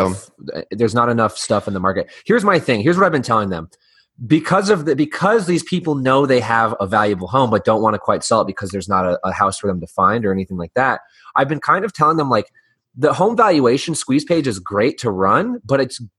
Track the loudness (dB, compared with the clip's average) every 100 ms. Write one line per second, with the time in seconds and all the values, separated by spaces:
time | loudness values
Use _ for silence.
0 | 2 -2 -10 _ -14 -12 -10 -2 0 2
1 | 0 2 0 -2 -2 -2 -2 -2 -2 -2
2 | -6 -10 -2 0 2 0 0 0 0 2
3 | 2 0 0 0 0 -6 -8 _ _ _
4 | _ _ 0 0 2 0 2 0 0 0
5 | -2 -2 0 0 0 -2 -2 -4 -2 -2
6 | 2 2 4 2 2 0 0 -2 0 2
7 | 2 0 -2 0 2 2 2 2 2 0
8 | -2 -2 0 0 0 -4 -8 -8 -2 0
9 | 0 -2 -4 0 0 0 -4 -4 -6 0
10 | 0 2 -2 -2 -4 -8 -6 -2 0 -2
11 | -8 _ -6 -2 -2 -2 0 0 -2 0
12 | 2 2 2 0 -2 _ _ _ _ -2
13 | 0 2 2 4 4 4 4 2 -2 -6
14 | 0 -2 2 0 0 -6 -4 0 0 0
15 | -4 0 2 2 0 -6 -2 -2 -2 -6
16 | -16